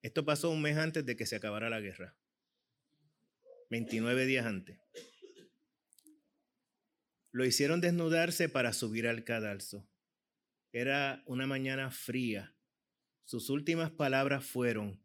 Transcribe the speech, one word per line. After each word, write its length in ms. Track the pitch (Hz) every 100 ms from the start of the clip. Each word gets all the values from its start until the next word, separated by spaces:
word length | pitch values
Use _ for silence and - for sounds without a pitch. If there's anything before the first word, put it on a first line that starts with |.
Esto 240 | 120 - 151
pasó 240 | 147 170
un 120 | 160
mes 140 | 151 151
antes 300 | 160 156 131
de 100 | 117
que 100 | 110
se 120 | 107
acabara 320 | 104 104 113
la 100 | 113
guerra. 380 | 104 92 90 _ _ _ _ _ _ _ _ _ _ _ _ _ - - -
Veintinueve 560 | 117 113 113 117 127 131
días 200 | 131 117
antes. 320 | 98 92 - _ - - _ - - - _ _ _ _ _ - - _ _ _ _ _ _ _ _ _ _ _
Lo 140 | 120 127
hicieron 340 | 120 143 170
desnudarse 720 | 175 170 165 165 170 165 165
para 240 | 135 120
subir 340 | 110 113 110 117
al 160 | 117
cadalso. 680 | 113 113 107 101 - 101 - _ _ _ _ _ _ _ _
Era 500 | 117 127 139 139 131 -
una 200 | 127 135
mañana 440 | 135 131 135 135
fría. 680 | 127 - 123 123 104 87 _ _ _ _ _ _ _
Sus 260 | - 120 -
últimas 400 | 139 147 165 160
palabras 560 | 165 143 135 139 139 135
fueron 560 | 127 120 110 104 98